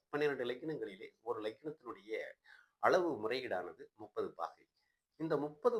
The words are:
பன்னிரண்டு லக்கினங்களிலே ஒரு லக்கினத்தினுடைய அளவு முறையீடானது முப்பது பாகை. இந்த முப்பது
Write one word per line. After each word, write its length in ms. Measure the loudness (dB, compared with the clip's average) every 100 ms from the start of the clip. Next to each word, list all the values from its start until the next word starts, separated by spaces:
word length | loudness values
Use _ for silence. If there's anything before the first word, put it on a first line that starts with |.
| -4
பன்னிரண்டு 380 | 2 2 2 0
லக்கினங்களிலே 640 | -2 -2 -4 -6 -8 -14 _
ஒரு 200 | -4 -2
லக்கினத்தினுடைய 800 | -2 -4 -8 -10 -10 -10 -6 -4 -4 -12 -20 -20 -20 2
அளவு 260 | 6 6 4 0
முறையீடானது 680 | 0 0 0 -2 -2 -10 -18 -16
முப்பது 340 | -8 -4 -4
பாகை. 320 | -2 -6 -8 -20 _ _ _ _ -6
இந்த 140 | 0 0
முப்பது 400 | 0 0 0